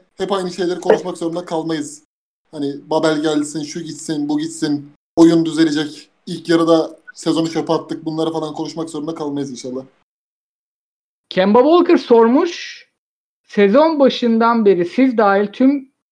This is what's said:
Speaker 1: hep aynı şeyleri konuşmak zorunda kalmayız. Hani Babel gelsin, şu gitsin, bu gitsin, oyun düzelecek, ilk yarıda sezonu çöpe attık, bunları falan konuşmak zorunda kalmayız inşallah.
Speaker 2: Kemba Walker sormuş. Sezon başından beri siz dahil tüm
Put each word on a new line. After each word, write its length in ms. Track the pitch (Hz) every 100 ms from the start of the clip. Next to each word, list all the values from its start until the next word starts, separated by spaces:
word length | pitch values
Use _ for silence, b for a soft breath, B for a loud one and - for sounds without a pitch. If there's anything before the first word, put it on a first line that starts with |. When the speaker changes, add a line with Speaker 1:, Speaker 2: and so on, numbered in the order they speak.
| _ -
Speaker 1:
hep 160 | 190
aynı 180 | 196 180
şeyleri 300 | 185 175 175
konuşmak 380 | 180 151 180 170
zorunda 260 | 165 175
kalmayız. 580 | 175 165 160 156 147 - _ _ _ _ _
Hani 240 | 156 143 - -
Babel 300 | 156 160 151
gelsin, 400 | 156 151 147 160
şu 180 | 147 175
gitsin, 480 | 156 156 - 151 147
bu 100 | 147
gitsin, 540 | 160 - 156 143 143 _ _ -
oyun 280 | 165 170
düzelecek, 680 | 156 151 160 147 151 - - _ -
ilk 220 | 170 -
yarıda 480 | 170 165 165 151 - -
sezonu 360 | - 165 165 160
çöpe 220 | 160 151
attık, 320 | 160 - 156
bunları 280 | 160 156 160
falan 220 | 160 156
konuşmak 360 | 151 151 160 160
zorunda 240 | 151 151
kalmayız 360 | 160 147 143 139
inşallah. 340 | 120 127 127 131 _ _ _ _ _ _ _ _ _ _ _ _ _ -
Speaker 2:
Kemba 280 | - 196 220
Walker 340 | 285 349 339 311
sormuş. 880 | - 233 226 262 349 - - - _ _ _ _ _ _ _
Sezon 520 | 208 202 240 320 302
başından 640 | 262 - 240 226 233 233
beri 200 | 208 180
siz 340 | 175 - 262 226
dahil 280 | 202 196 208
tüm 400 | - 262 285 262 _ _